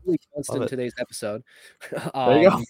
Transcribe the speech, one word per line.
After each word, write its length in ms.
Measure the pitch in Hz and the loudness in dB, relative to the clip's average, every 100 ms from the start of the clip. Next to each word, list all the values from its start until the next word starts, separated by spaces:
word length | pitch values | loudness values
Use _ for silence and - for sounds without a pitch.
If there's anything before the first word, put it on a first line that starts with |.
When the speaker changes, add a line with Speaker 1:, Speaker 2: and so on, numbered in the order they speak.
| 180 | -2
Speaker 1:
only 100 | 160 | -4
Speaker 2:
Love 180 | _ 147 | _ -12
Speaker 1:
constant 280 | - 123 | -6 -4
Speaker 2:
it. 40 | 117 | -4
Speaker 1:
today's 240 | 127 123 - | -4 -6 -8
episode. 460 | 120 - 107 110 - _ - | -12 -8 -8 -8 -12 _ -20
<laughs> 220 | _ - | _ -12
Speaker 2:
There 460 | - - 135 123 147 | -10 -8 0 4 6
you 80 | 185 | 6
go. 60 | - | 4
Speaker 1:
Um, 60 | 117 | 0